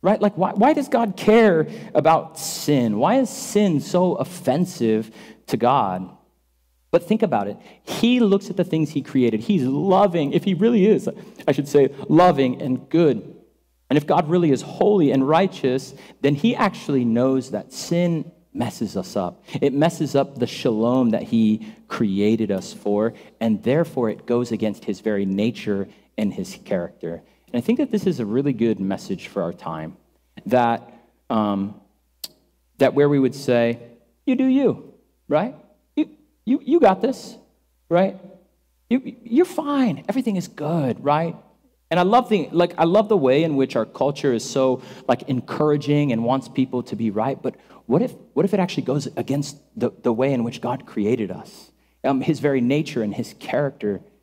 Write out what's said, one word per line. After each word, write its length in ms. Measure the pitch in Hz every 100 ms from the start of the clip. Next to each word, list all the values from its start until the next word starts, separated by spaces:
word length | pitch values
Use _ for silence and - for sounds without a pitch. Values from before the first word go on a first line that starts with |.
Right? 160 | 170 214
Like, 160 | 214 175
why, 160 | 180
why 200 | - 240
does 160 | 311 269
God 260 | 240 226 185
care 520 | - 220 220 165 151 - -
about 460 | - 151 160 85 -
sin? 580 | - - - 147 120 104
Why 220 | 147 254
is 100 | 262
sin 500 | - - 208 208 151
so 360 | - 180 180 160
offensive 960 | 135 - - 135 180 - 117 110 110 - - - -
to 120 | 117
God? 520 | 117 139 104 92 92 - _ _ _ _ _ _ _
But 140 | 170
think 180 | - 220
about 260 | 208 120 101
it. 100 | 110 - -
He 360 | - - 233 254
looks 300 | 226 196 202
at 80 | 185
the 60 |
things 260 | 175 160 151
he 140 | 147
created. 380 | 135 135 123 110
He's 220 | 110 196
loving, 680 | 127 139 180 185 202 175 143
if 100 | 202
he 120 | - 175
really 320 | 220 240 190
is, 200 | 185 - - - - -
I 40 |
should 160 | 143 143
say, 240 | 147 135 139 104
loving 520 | 151 180 143 131 123
and 260 | 95 127 -
good. 460 | 160 165 117 - - _ _ _ _ _
And 40 | -
if 120 | -
God 200 | 156 151
really 240 | 180 170
is 120 | 131
holy 480 | - - - 208 147
and 140 | 135 131
righteous, 680 | 160 185 180 135 127 - - - -
then 120 | 139
he 220 | 147 226 247
actually 500 | 220 - - 139 120
knows 460 | 113 131 131 120
that 200 | 104 -
sin 600 | - - 170 175 165 - - _
messes 440 | - 117 - 107 98
us 180 | 87 -
up. 280 | 87 87 - -
It 100 | 139
messes 440 | 135 160 165 147 139
up 240 | 139 -
the 80 | 117
shalom 640 | - 139 110 113 131 120
that 120 | 110
he 440 | - 113 110 107 - - _
created 640 | - 113 95 104 113 110
us 220 | 95 90
for, 400 | - - 104 110 110 - _
and 220 | 113 104
therefore 480 | 110 143 165 147 113
it 160 | 104 -
goes 260 | 120 120
against 320 | 113 110 98
his 160 | - 98
very 260 | 110 104 98
nature 600 | 95 107 120 - 98 95 - _ -
and 160 | 104
his 240 | 90 92 - -
character. 560 | 98 87 - 85 85 _ _ _
And 80 | 120
I 40 | 120
think 140 | 240
that 120 | 294
this 160 | 214 190
is 120 | 147
a 60 | 110
really 280 | 113 139
good 260 | 117 117 101
message 480 | 95 92 - 92 -
for 160 | -
our 100 | 85
time, 440 | 82 - 80 78 - _ _ _ - -
that, 460 | 123 117 117 - - _ _ _
um, 500 | 113 104 101 98 107 _ _ _ _ - _ _ _ _ _
that 160 | 135
where 160 | 139 143
we 100 | 143
would 160 | 131 123
say, 440 | - 120 117 120 - - _ _ -
"You 100 | 254
do 100 | 262
you, 480 | 262 277 - - - _ _ _
right? 280 | 147 214 - - _ _ -
You, 140 | 311 - _ _ -
you, 160 | 269
you 160 | - 330
got 220 | 240 185
this, 340 | 233 262 - - _ _ _ _ _
right? 280 | 170 190 196 - - _ _ _ _ _
You, 260 | 240 - -
you're 220 | - 233 359
fine. 600 | - 285 285 254 143 -
Everything 280 | 220 233 190
is 100 | -
good, 560 | - 147 170 135 110
right?" 320 | 139 147 165 - - _ _ _ _
And 100 | 170
I 40 |
love 260 | 180 233 247
the, 180 | 214 147
like, 200 | 165 175 -
I 80 | 165
love 240 | 196 214
the 80 | 208
way 260 | 135 131
in 140 | 165 139
which 180 | 131 131
our 100 | 107
culture 460 | - 139 147 143
is 180 | 117 -
so, 320 | 139 131 123 - - -
like, 140 | 120
encouraging 880 | - 131 - - 151 147 127 147 147
and 100 | 113
wants 240 | 117 131 -
people 360 | - 131 127
to 120 | 120 107
be 160 | 113
right, 300 | 101 117 135
but 140 | - - _ - _
what 160 | 135
if, 120 | 240 - -
what 120 | - 185
if 80 |
it 80 | 202
actually 220 | 185 -
goes 240 | 127 139 - -
against 400 | - 139 143 - _ -
the, 160 | 120 -
the 120 | 127
way 180 | 113 131
in 140 | 135 117
which 160 | -
God 240 | 117 127 -
created 460 | - 104 127 101
us, 380 | 90 - - - _ _ _ 131
um, 160 | 135
his 180 | 131 151
very 220 | 147 135
nature 420 | 120 143 156 -
and 100 | 107
his 220 | 101 117 -
character? 600 | - 123 143 135 104 95 - _